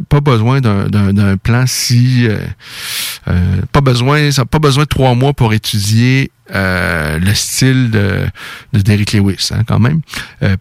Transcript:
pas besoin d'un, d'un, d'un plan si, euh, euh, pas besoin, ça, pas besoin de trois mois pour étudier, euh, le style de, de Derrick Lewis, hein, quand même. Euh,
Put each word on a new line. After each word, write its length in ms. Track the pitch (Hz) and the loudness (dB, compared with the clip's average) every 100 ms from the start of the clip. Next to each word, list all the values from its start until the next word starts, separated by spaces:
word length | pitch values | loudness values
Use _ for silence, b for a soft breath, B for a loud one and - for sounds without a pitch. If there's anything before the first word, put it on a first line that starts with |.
| - | 0
pas 120 | 147 | 0
besoin 400 | 147 117 110 135 | 2 2 2 2
d'un, 280 | 123 101 98 | 0 0 0
d'un, 240 | 101 98 | 0 2
d'un 240 | 101 101 98 | 2 2 0
plan 280 | - 117 127 | 0 0 0
si, 600 | - - 123 123 127 120 | -2 0 2 2 2 0
euh, 100 | 98 - - B B B B B B - | -2 -6 -12 B B B B B B -4
euh, 360 | 90 90 92 98 | 0 0 -2 -2
pas 80 | 147 | 0
besoin, 500 | 139 120 123 147 147 | 2 2 2 2 2
ça, 140 | 139 | 0
pas 160 | 117 156 | -2 0
besoin 240 | 147 131 | 2 2
de 40 | 151 | 0
trois 280 | - 131 120 | 0 2 2
mois 160 | 135 | 0
pour 220 | 143 117 | 2 0
étudier, 760 | 107 - 107 101 110 123 131 139 _ - | 0 -2 -4 0 2 2 2 -2 _ -8
euh, 640 | 98 95 92 87 85 76 78 | -4 -2 0 0 -2 -2 -2
le 160 | 92 | 0
style 560 | 104 - - 131 131 123 | -2 -4 0 0 2 0
de, 360 | 110 98 95 92 B B B B | 0 0 -2 -4 B B B B
de 80 | 101 | 0
Derrick 320 | 98 104 104 | 2 2 2
Lewis, 380 | 107 98 87 - | 0 0 0 -4
hein, 120 | - 110 | -2 0
quand 140 | 104 | 0
même. 220 | 113 160 B B B - | 2 0 B B B -4
Euh, 120 | 101 95 | -2 -2